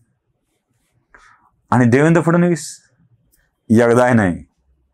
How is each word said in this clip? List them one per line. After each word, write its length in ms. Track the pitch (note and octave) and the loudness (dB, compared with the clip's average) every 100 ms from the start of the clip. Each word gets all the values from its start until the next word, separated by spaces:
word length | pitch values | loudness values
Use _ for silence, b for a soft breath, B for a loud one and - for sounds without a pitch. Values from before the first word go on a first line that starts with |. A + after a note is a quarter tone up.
| _ _ _ _ _ _ _ _ _ _ _ _ b b b _ - | _ _ _ _ _ _ _ _ _ _ _ _ b b b _ -6
आणि 140 | B2 B2 | -2 2
देवेंद्र 360 | B2 D#3 E3+ | 2 2 0
फडणवीस 560 | D#3+ E3+ F3 E3 - - _ _ _ _ _ _ _ _ - | 0 -2 -2 -4 -10 -20 _ _ _ _ _ _ _ _ -2
एकदाही 440 | A2 A#2+ A#2 B2 | 0 2 2 2
नाही, 320 | A#2 G2 D#2+ - _ _ _ _ | 0 -2 -4 -12 _ _ _ _